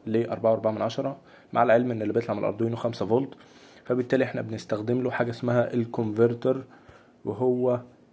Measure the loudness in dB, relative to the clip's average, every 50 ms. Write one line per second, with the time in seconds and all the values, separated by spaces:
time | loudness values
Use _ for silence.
0 | -6 -2 0 0 0 -2 -2 0 2 2 2 2 2 0 0 0 -2 -4 -2 -4
1 | -4 -6 -6 -10 -14 -20 -20 -20 -16 _ 0 2 4 6 6 4 4 2 -2 -2
2 | -2 0 0 0 0 0 -2 -2 -2 -2 -2 -2 -2 -2 -2 -2 -4 -4 -4 -4
3 | 0 2 2 2 2 -2 -8 -16 -20 -20 -20 -20 -20 -20 -20 -12 -6 -2 -2 -2
4 | 0 2 2 2 2 0 -2 -4 -6 -6 -8 -8 -6 -4 -4 -2 0 0 -2 0
5 | -2 -2 -2 -2 -2 -2 -4 -4 -2 0 2 2 2 2 0 -2 -2 -2 -2 -2
6 | -2 0 2 4 4 4 4 2 0 0 0 0 -4 -12 -18 -20 -20 -20 -20 -20
7 | -20 _ _ _ -8 -8 -4 0 0 0 2 2 2 0 0 -2 -4 -10 -20 _
8 | _ _